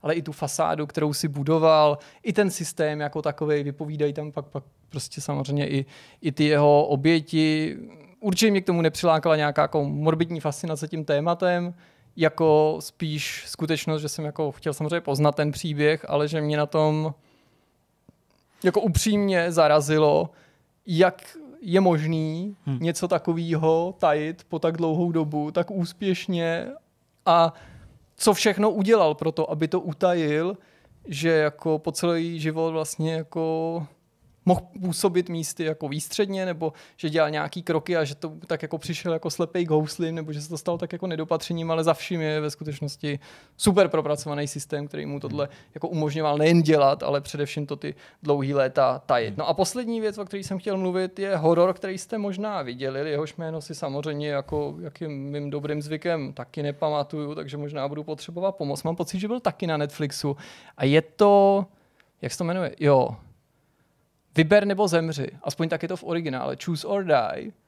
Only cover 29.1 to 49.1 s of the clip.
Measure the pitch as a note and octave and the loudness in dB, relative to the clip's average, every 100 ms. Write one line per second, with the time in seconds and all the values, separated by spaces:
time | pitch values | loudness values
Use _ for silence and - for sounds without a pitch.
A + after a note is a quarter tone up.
29.1 | D3 D#3+ D#3 D#3 D3+ D#3 F#3 F#3+ D3 F#3 | 2 -2 -2 -2 -2 0 0 -2 0 2
30.1 | F3 D#3 D3+ E3+ G3+ _ _ _ _ - | 2 2 0 0 -6 _ _ _ _ -12
31.1 | C#3 E3 D#3+ D3+ D3 E3 D#3 D#3+ C#3+ E3+ | -2 2 4 2 0 -2 -2 -2 -2 0
32.1 | E3+ E3+ E3+ D#3 D#3+ E3 D#3+ D#3 - D#3+ | 0 -2 -4 -4 -2 -2 -2 -4 -4 -2
33.1 | D#3+ D#3+ E3+ D#3+ D#3+ E3 E3 D3+ _ _ | -2 -6 -4 -2 -2 -2 -4 -8 _ _
34.1 | _ _ _ - F3+ - - F#3 E3 G3 | _ _ _ 2 2 0 -8 -6 -2 0
35.1 | F3+ F3+ E3+ D#3 - D#3+ D#3 D3+ D3 - | 0 -2 -6 -6 -4 -4 -4 -6 -8 -8
36.1 | - G3+ G3 F#3 E3 D#3+ D3 - _ E3 | -4 -2 -2 -4 -4 -6 -6 -20 _ -4
37.1 | D#3 D3+ D3+ D3+ F3+ F3 D#3+ D#3+ E3+ D3 | 0 0 0 -6 -8 -2 -2 0 -2 -2
38.1 | C#3+ E3 D#3 - D#3+ D3+ D#3+ - E3 F3+ | -4 -12 -12 -8 -6 -6 -8 -8 -6 -4
39.1 | D#3+ E3 - E3 F3+ E3+ D3+ D3+ - E3 | -4 -4 -4 -4 -2 0 2 0 -4 -4
40.1 | E3 D#3 D3 D3 E3 - E3+ E3+ F3 F#3 | -4 -8 -10 -10 -8 -4 -4 -6 -8 -6
41.1 | D#3+ D#3+ D#3+ - E3+ E3 E3 D#3+ D#3 - | -6 -2 -4 -2 -6 -2 0 2 0 -2
42.1 | F3 D#3 D3+ D3+ C#3+ D3+ C#3+ D3 - D3+ | -4 -2 -2 -4 -8 -10 -8 -8 -6 -6
43.1 | C#3+ - - _ _ - F#3+ F3+ E3 C#3+ | -6 -10 -20 _ _ 2 4 4 2 0
44.1 | D3 D#3 D3 D3 D3 - D3 D3 D3 D3 | -4 -4 -6 -6 -8 -8 -8 -8 -8 -8
45.1 | C#3+ C#3+ C#3+ C#3+ - - D#3 E3 E3+ D3+ | -8 -8 -6 -6 -8 -20 -8 -4 -2 -2
46.1 | D3+ D#3 D3 D#3 E3+ D#3 D#3 C#3 C#3+ C3 | 0 0 4 6 6 6 6 6 4 0
47.1 | C#3+ C#3+ D3 C#3+ - C#3+ C#3+ D3 C#3+ - | -2 -4 -6 -6 -6 -8 -8 -10 -12 -18
48.1 | _ D3+ C#3+ C3+ C#3+ C3 C3 C3 C3 - | _ -2 0 0 0 0 2 2 0 0